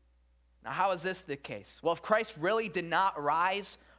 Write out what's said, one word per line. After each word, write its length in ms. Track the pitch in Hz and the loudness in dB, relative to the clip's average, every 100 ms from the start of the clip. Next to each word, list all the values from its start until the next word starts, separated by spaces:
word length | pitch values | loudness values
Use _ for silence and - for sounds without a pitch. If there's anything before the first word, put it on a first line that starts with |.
| _ _ _ _ _ _ | _ _ _ _ _ _
Now, 80 | 113 | -8
how 200 | 147 196 | 0 2
is 100 | 180 | 2
this 220 | 180 185 | -2 -6
the 140 | - 143 | -6 -8
case? 420 | - 107 - - | -8 -12 -12 -2
Well, 120 | 160 | 0
if 100 | 165 | 0
Christ 320 | - 214 220 156 | 2 2 2 -2
really 300 | 170 226 226 | 0 2 0
did 160 | 180 170 | -4 0
not 340 | 165 190 147 | 2 2 2
rise 580 | 143 160 185 196 196 - - | 0 2 2 0 -4 -12 -18